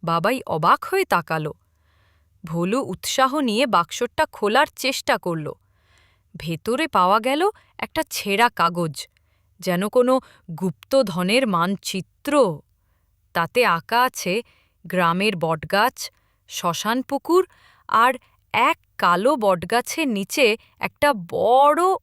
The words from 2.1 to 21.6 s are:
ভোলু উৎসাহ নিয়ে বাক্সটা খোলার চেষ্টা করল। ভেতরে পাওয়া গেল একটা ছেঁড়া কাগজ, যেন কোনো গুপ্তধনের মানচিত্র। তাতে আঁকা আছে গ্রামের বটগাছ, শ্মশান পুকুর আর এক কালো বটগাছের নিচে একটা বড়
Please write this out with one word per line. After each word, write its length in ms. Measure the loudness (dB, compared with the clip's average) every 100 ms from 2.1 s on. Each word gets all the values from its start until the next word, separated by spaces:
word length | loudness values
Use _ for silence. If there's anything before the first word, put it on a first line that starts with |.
| _ _ _
ভোলু 360 | -10 -6 -2 -2
উৎসাহ 600 | -4 -8 -6 0 0 0
নিয়ে 260 | -2 0 2
বাক্সটা 600 | 2 0 -4 -8 -2 -4
খোলার 400 | -2 0 2 0 -2
চেষ্টা 420 | -4 -4 -2 -2
করল। 340 | -2 -6 -8 -14 _ _ _ _ _ _ _ -14
ভেতরে 500 | -10 -8 -4 -4 0
পাওয়া 340 | 2 4 4
গেল 300 | 2 0 -2 -4 _ _
একটা 240 | -8 -6 -6
ছেঁড়া 380 | -6 -4 2 0
কাগজ, 600 | 2 -2 0 -6 -6 -18 _ _ _ _ _
যেন 280 | -4 -2 0
কোনো 320 | 2 4 2 -2 _ _
গুপ্তধনের 960 | -6 -6 -6 0 2 2 0 0 2 2
মানচিত্র। 1120 | 0 0 -2 -6 -8 -10 _ 0 2 2 0 _ _ _ _ _ _ _
তাতে 320 | -4 -2 2
আঁকা 380 | 2 2 0 0
আছে 400 | 0 0 -4 -4 -6 _ _ _ -6
গ্রামের 500 | 0 0 2 -2 -2
বটগাছ, 760 | -4 -4 -2 0 0 -4 -16 _ _ _ _
শ্মশান 540 | -6 -4 -4 -4 -4
পুকুর 440 | -4 -8 0 0 0 _ _ _ _
আর 260 | 2 4 2 _ _ _
এক 260 | 0 0 0 _ _
কালো 380 | 2 2 2 2
বটগাছের 720 | 2 0 0 -4 -4 -4 -2
নিচে 480 | -2 -4 0 2 0 _ _
একটা 340 | -10 _ 0
বড় 680 | 0 -4 -2 2 6